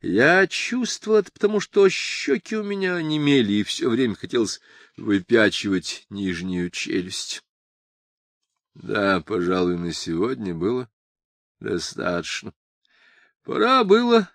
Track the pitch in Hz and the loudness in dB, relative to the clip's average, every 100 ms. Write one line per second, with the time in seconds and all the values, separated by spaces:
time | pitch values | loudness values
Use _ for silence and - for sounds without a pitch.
0 | 90 92 135 180 185 - - 247 233 - | -2 2 4 4 2 -2 -4 -4 -4 -6
1 | - 214 196 - 208 208 - - 196 175 | 0 2 2 -2 0 0 -2 4 4 4
2 | - - - 143 - 220 208 202 190 180 | -6 -6 -2 -2 -2 -6 -4 -2 -2 -2
3 | 160 151 147 139 107 104 101 - - 117 | -2 0 4 4 4 2 0 -2 0 0
4 | 131 95 90 120 110 - _ - - - | 0 -2 -4 -2 -2 -4 _ -20 -20 -12
5 | 113 101 90 117 104 - 104 95 - - | 0 0 2 4 4 2 -2 -2 -4 -12
6 | _ 101 98 85 92 90 87 - - 90 | _ -6 -4 -4 -4 -4 -4 -6 -4 -4
7 | 92 92 - - _ _ _ _ _ _ | -4 -10 -10 -12 _ _ _ _ _ _
8 | _ _ _ _ _ _ _ - - 104 | _ _ _ _ _ _ _ -20 -6 -2
9 | 98 92 82 104 87 92 90 87 87 80 | 2 0 0 -2 0 0 0 0 -4 -6
10 | - 82 107 131 101 85 90 123 123 _ | -6 -2 -2 -2 -6 -4 -2 -2 -6 _
11 | _ _ _ _ _ _ - 92 - - | _ _ _ _ _ _ -6 -6 -6 -6
12 | 90 87 82 - - - _ _ _ _ | -4 -4 -6 -10 -10 -18 _ _ _ _
13 | _ _ _ _ - 123 220 262 214 208 | _ _ _ _ -8 0 2 2 6 4
14 | 240 233 185 | 6 4 2